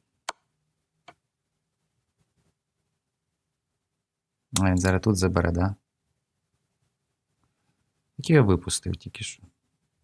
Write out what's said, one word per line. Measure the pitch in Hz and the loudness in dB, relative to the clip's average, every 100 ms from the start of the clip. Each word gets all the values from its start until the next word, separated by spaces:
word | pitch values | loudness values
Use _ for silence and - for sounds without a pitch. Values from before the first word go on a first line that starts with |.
| _ _ - - _ _ _ _ _ _ _ - _ _ _ _ _ _ _ _ _ _ _ _ _ _ _ _ _ _ _ _ _ _ _ _ _ _ _ _ _ _ _ _ _ - | _ _ -20 -20 _ _ _ _ _ _ _ -20 _ _ _ _ _ _ _ _ _ _ _ _ _ _ _ _ _ _ _ _ _ _ _ _ _ _ _ _ _ _ _ _ _ -2
А | 95 | 0
він | 90 | 2
зараз | 95 92 | 0 0
тут | 113 98 | 0 0
забере, | 92 90 87 | 0 0 -2
да? | 85 95 101 _ _ _ _ _ _ _ _ _ _ _ _ _ _ _ _ _ _ _ _ _ _ _ - | -2 -4 -6 _ _ _ _ _ _ _ _ _ _ _ _ _ _ _ _ _ _ _ _ _ _ _ -10
Як | 131 | 2
я | 156 | 4
випустив | 107 87 - - 90 87 | 6 2 0 -8 -6 -10
тільки | - - | -10 -16
що? | - - 87 _ _ _ _ _ | -16 -16 -20 _ _ _ _ _